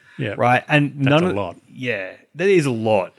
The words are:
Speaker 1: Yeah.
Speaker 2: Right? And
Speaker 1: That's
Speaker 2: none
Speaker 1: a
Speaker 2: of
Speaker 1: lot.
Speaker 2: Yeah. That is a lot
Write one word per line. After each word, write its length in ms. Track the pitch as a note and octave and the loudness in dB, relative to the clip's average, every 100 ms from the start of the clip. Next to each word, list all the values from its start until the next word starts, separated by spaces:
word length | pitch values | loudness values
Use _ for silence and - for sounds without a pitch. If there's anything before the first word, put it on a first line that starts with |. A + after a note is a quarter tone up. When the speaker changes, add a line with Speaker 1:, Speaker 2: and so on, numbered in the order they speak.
| _ - | _ -10
Speaker 1:
Yeah. 160 | A2+ - | -8 -2
Speaker 2:
Right? 260 | A#2+ B2 - | 2 2 2
And 240 | D3 C#3+ C#3 | 0 0 -2
Speaker 1:
That's 120 | C3+ | 2
Speaker 2:
none 160 | D3+ | 2
Speaker 1:
a 40 | F3+ | 2
Speaker 2:
of 40 | |
Speaker 1:
lot. 220 | G2+ F2 - _ | -2 -6 -10 _
Speaker 2:
Yeah. 380 | - B2 G#2 F#2 - _ | -10 -6 -6 -8 -14 _
That 140 | D3 G3 | -2 2
is 160 | F#3 C#3 | 4 2
a 40 | |
lot 440 | A2+ A2 G#2 F2 | -2 2 2 0